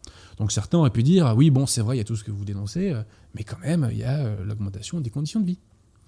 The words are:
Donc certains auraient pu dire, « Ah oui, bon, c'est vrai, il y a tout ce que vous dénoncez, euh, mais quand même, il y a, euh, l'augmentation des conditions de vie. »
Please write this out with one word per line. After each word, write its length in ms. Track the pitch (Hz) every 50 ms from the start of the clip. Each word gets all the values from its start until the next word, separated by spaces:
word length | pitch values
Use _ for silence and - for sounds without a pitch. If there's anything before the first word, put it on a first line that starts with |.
| - - - - - - - -
Donc 120 | 113 104
certains 280 | - 110 101 - - 170
auraient 100 | 160 127
pu 140 | 104 117 117
dire, « 220 | 143 185 190 170 123
Ah 80 | 110
oui, 160 | 113 147 165
bon, 160 | 135 131 139 131
c'est 140 | - 120
vrai, 140 | 107 110 135
il 40 | 127
y 20 |
a 20 | 104
tout 120 | - 117
ce 80 | 107 -
que 80 | 113
vous 140 | 104 101 104
dénoncez, 440 | 101 101 98 101 98 - 170 190 202
euh, 140 | 143 110 107 - _ _ - _ -
mais 80 | 113 110
quand 160 | - 110 -
même, 300 | - 135 170 170 139 110
il 80 | 110 107
y 40 | 110
a, 140 | 123 139 151
euh, 260 | 143 110 104 101 92
l'augmentation 560 | 104 107 107 104 98 98 98 107 - - 170
des 120 | 139 117
conditions 280 | - 143 156 147 - 226
de 60 | 202
vie. » 140 | 175 180 - _ _ _ _ _ _ _ _ _